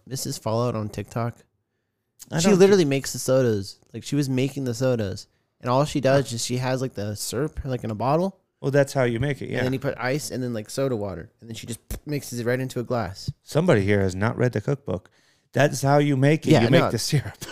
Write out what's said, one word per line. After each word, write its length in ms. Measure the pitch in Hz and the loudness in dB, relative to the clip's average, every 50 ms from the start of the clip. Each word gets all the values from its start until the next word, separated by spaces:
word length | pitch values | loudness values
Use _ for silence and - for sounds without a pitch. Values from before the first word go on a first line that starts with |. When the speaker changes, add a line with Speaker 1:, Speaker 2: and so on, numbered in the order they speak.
| _ | _
Speaker 1:
Missus 320 | - 127 131 - 127 135 - | -12 -10 -8 -6 -6 -8 -6
Fallout 360 | - 110 110 113 123 123 113 | -4 -2 -2 0 0 -2 -2
on 120 | 110 107 104 | -4 -6 -6
TikTok? 500 | - 104 101 - - 117 113 117 117 - _ _ _ _ _ _ _ _ _ _ _ _ _ _ _ _ - - | -6 -8 -10 -6 -6 -4 -4 -4 -6 -10 _ _ _ _ _ _ _ _ _ _ _ _ _ _ _ _ -14 -6
Speaker 2:
I 100 | - 160 | -4 2
Speaker 1:
She 100 | 165 196 | 4 6
Speaker 2:
don't 80 | 202 170 | 8 8
Speaker 1:
literally 260 | 196 196 208 190 165 | 8 8 8 6 4
makes 280 | 139 139 139 131 - | 4 2 -2 -2 -4
the 60 | - 127 | -8 -6
sodas. 600 | - - 131 135 131 120 107 101 98 - - _ _ _ | 0 2 2 4 4 4 2 0 -2 -6 -12 _ _ _
Like, 100 | - 113 - | -16 -14 -8
she 120 | - 143 | -4 -2
was 120 | 143 147 131 | -2 0 0
making 360 | 131 127 131 139 139 143 135 | 0 0 0 0 -2 -4 -6
the 100 | 123 113 | -6 -4
sodas. 520 | 113 131 131 123 113 104 95 95 101 - - _ _ _ _ _ _ | -2 0 0 0 0 -2 -4 -6 -10 -12 -18 _ _ _ _ _ _
And 100 | - 123 | -4 0
all 140 | 123 135 147 | 2 2 0
she 160 | 151 - 147 | 0 -2 0
does 300 | 131 131 135 143 135 131 | 2 4 4 4 2 0
Speaker 2:
Huh. 40 | 120 | -4
Speaker 1:
is 80 | 117 - | -6 -4
she 140 | - 120 127 | -4 -4 -2
has, 220 | 127 127 131 127 | -2 -2 -2 -2
like, 120 | 131 123 - | -4 -6 -6
the 200 | - 101 107 104 | -6 -6 -6 -6
syrup, 440 | - - - - 113 147 156 - - - | -6 -6 -6 -4 -4 -4 -4 -6 -8 -6
like, 200 | 135 127 120 - | -6 -6 -6 -4
in 60 | 110 | -6
a 40 | 110 | -4
bottle. 440 | 101 113 131 143 165 180 196 - _ _ _ _ _ | -2 0 0 0 0 0 -2 -4 _ _ _ _ _
Speaker 2:
Well, 100 | - 143 | -6 0
that's 220 | 135 143 139 - | 2 2 2 2
how 120 | - 139 127 | 2 0 0
you 140 | 120 117 113 | 2 0 -2
make 220 | 127 147 139 - | -2 -4 -4 -6
it, 80 | - 110 | -6 -6
yeah. 80 | 110 127 | -4 -2
Speaker 1:
And 80 | 127 | -2
then 60 | 127 | -2
you 60 | 131 123 | -2 -2
put 180 | 139 143 - - | -4 -4 -4 -4
ice 320 | 120 127 135 156 - - | -4 -2 -2 -4 -4 -6
and 120 | 87 123 | -6 -6
then, 100 | 127 123 120 | -6 -4 -6
like, 160 | 107 104 - | -6 -8 -8
soda 260 | - - 135 135 123 | -4 -2 -2 -2 -2
water. 340 | 104 101 98 90 82 78 - _ _ | -2 -4 -6 -8 -10 -12 -14 _ _
And 80 | 110 117 | -16 -14
then 60 | 113 | -14
she 120 | 110 - | -12 -10
just 140 | 107 113 - _ _ - - - | -12 -12 -12 _ _ -14 -12 -8
mixes 320 | 147 147 135 - - 120 120 | -8 -8 -8 -6 -8 -8 -4
it 60 | 113 | -2
right 140 | 117 123 127 | -2 -2 -2
into 200 | 131 127 - 127 | -2 -4 -6 -6
a 40 | 117 | -6
glass. 460 | - 127 120 107 - 98 - - - - - | -4 -4 -4 -4 -6 -8 -8 -10 -10 -10 -12
Speaker 2:
Somebody 400 | _ - - 143 180 185 143 104 | _ -4 -2 0 4 4 4 4
here 180 | 95 98 104 101 | 4 2 2 2
has 140 | 98 95 87 | 2 0 0
not 220 | 92 101 117 123 - | 0 0 0 0 2
read 140 | 120 123 | 0 0
the 80 | - 107 | 0 -2
cookbook. 500 | - - 143 - _ - 95 - - _ _ _ _ _ _ _ _ _ | -2 -2 -4 -4 _ -6 -6 -6 -8 _ _ _ _ _ _ _ _ _
That's 300 | - 135 135 147 139 127 | 2 2 2 2 2 0
how 160 | 139 139 143 147 | 2 4 4 4
you 180 | 147 147 139 | 4 2 2
make 300 | 127 135 143 160 156 - | 4 4 4 4 2 4
it. 40 | 135 | 4
Speaker 1:
Yeah, 100 | 147 - | 4 6
Speaker 2:
You 80 | 117 117 | 6 6
make 100 | - 170 | 4 4
Speaker 1:
no. 80 | 143 101 | 4 2
Speaker 2:
the 80 | 110 110 | 0 -2
syrup. 380 | - - 156 139 - 104 - - - - | -2 0 0 0 -2 -2 -10 -14 -16 -16